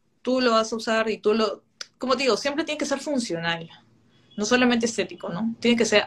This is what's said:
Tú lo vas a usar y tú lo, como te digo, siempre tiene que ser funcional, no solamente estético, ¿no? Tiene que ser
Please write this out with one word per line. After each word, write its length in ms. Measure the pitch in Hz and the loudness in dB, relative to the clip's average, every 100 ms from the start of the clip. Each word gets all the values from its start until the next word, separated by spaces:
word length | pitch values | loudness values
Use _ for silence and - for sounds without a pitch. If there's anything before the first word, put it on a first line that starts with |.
| _ _ | _ _
Tú 180 | - 254 | -2 2
lo 120 | 254 | 4
vas 200 | 226 220 | 2 0
a 40 | 226 | -4
usar 320 | 226 220 220 | -2 0 0
y 80 | 196 | 0
tú 140 | 214 220 | 2 2
lo, 280 | 220 - _ - - - 254 | 2 -2 _ -20 -18 -8 -2
como 120 | 254 | 0
te 40 | |
digo, 160 | 269 208 | 2 2
siempre 260 | 277 285 | 0 -2
tiene 140 | 320 302 | -4 -2
que 80 | 285 | -2
ser 140 | 269 | -4
funcional, 680 | 311 277 226 165 170 165 165 - _ _ _ _ _ - | -2 -4 -4 -4 -4 -4 -8 -20 _ _ _ _ _ -6
no 80 | 214 | 0
solamente 400 | 247 247 240 226 | 2 4 2 0
estético, 420 | - 185 175 - | -2 -6 -6 -10
¿no? 260 | 175 226 226 | -6 -6 -2
Tiene 160 | 240 233 | 2 2
que 100 | 226 | 4
ser 180 | 208 | 2